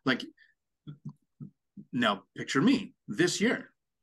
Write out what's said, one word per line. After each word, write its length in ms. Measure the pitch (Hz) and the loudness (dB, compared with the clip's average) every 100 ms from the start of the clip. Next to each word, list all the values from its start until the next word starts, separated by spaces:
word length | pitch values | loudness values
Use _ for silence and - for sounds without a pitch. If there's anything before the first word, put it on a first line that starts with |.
Like, 200 | - - - - _ _ _ _ - 147 - - _ - - - _ - - | -2 -2 -4 -18 _ _ _ _ -20 -18 -16 -18 _ -18 -18 -18 _ -20 -8
now 300 | 123 120 98 - - | -2 0 0 -4 -12
picture 240 | - 135 | -4 2
me 320 | 196 277 190 - - | 4 4 0 -12 -6
this 320 | 101 175 - | 0 0 2
year. 300 | 214 - - _ _ _ | 0 0 -6 _ _ _